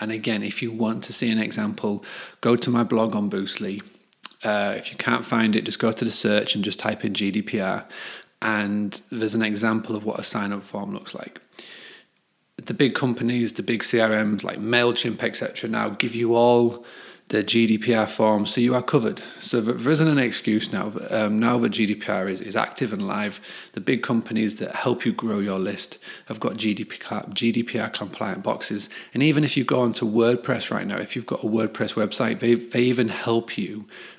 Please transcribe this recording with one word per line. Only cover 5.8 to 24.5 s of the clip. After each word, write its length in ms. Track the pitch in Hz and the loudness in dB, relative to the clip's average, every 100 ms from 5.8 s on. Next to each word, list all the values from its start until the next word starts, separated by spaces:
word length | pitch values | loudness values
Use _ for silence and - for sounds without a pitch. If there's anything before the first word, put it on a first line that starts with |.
| 117 | 0
to 120 | 110 | 2
the 60 | 117 | -2
search 440 | - 107 104 101 | 0 2 2 2
and 80 | 104 | 0
just 160 | 101 - | -2 -2
type 260 | 110 107 | -4 -2
in 100 | 107 | -2
G 160 | 95 98 | -2 0
D 120 | 101 | 0
P 180 | 98 107 | -2 -2
R. 260 | 95 95 - - - - - - | -2 -2 -6 -14 -14 -16 -18 -6
And 580 | 110 107 101 104 101 - - | -2 0 0 0 -2 -6 -8
there's 240 | 120 110 | -4 0
an 80 | 113 | 2
example 520 | 110 104 113 110 110 | 0 2 0 0 -2
of 100 | 107 | -4
what 140 | 107 - | -4 -4
a 60 | |
sign-up 380 | 101 107 101 101 | -2 -2 -2 -6
form 320 | - 104 101 | -6 -8 -6
looks 200 | 98 - | -8 -10
like. 260 | - - - _ - - - - - _ _ _ _ _ - | -12 -12 -16 _ -20 -20 -18 -20 -20 _ _ _ _ _ -14
The 160 | - | -6
big 220 | 117 139 | 0 2
companies, 580 | - 131 117 117 123 113 | 2 0 2 0 2 0
the 100 | 113 | -2
big 220 | 104 113 | -2 -2
C 160 | - 117 | 2 4
R 240 | 110 107 | 4 4
Ms 200 | 107 104 | 2 0
like 140 | - - | -2 -4
MailChimp, 640 | 110 120 120 120 120 107 | 2 4 4 2 -2 -2
et 140 | 117 - | -4 -4
cetera, 320 | 113 - 117 | -8 -6 -4
now 220 | 110 107 | -2 -2
give 240 | 101 117 | -2 -4
you 200 | 117 117 | 0 2
all 500 | 117 120 120 117 117 - - - - - | 6 8 6 4 0 -12 -20 -20 -20 -2
the 140 | 107 | 0
G 240 | 104 117 113 | 2 4 4
D 120 | 110 | 4
P 160 | 120 | 2
R 120 | 113 107 | 2 2
forms, 440 | - 110 104 104 | 2 4 4 2
so 100 | - | 2
you 140 | 120 | 4
are 80 | 127 | 2
covered. 380 | - 147 110 98 - - | 2 2 2 -2 -8 -12
So 220 | - 120 | -2 0
th-, 140 | 110 123 | 0 0
there 160 | 120 | 2
isn't 160 | 151 160 | 4 6
an 100 | 143 | 4
excuse 540 | 123 - - 107 - | 2 0 2 2 0
now. 200 | 101 104 101 - | -4 -4 -6 -2
Um, 280 | 110 107 107 | 0 2 2
now 200 | 117 123 | 4 4
that 100 | 117 | 2
G 180 | 104 104 | 2 0
D 80 | |
P 160 | 104 - | 0 -2
R 180 | 101 95 | -2 -2
is, 120 | 95 | -4
is 160 | 101 107 | -4 -2
active 360 | 110 - 120 | -2 -2 -4
and 140 | 104 98 | -2 -2
live, 340 | 104 104 - - - - | -2 -4 -6 -14 -18 -14
the 60 | - | -6
big 220 | 92 123 | 0 0
companies 540 | - 117 - 110 110 | 2 0 0 0 0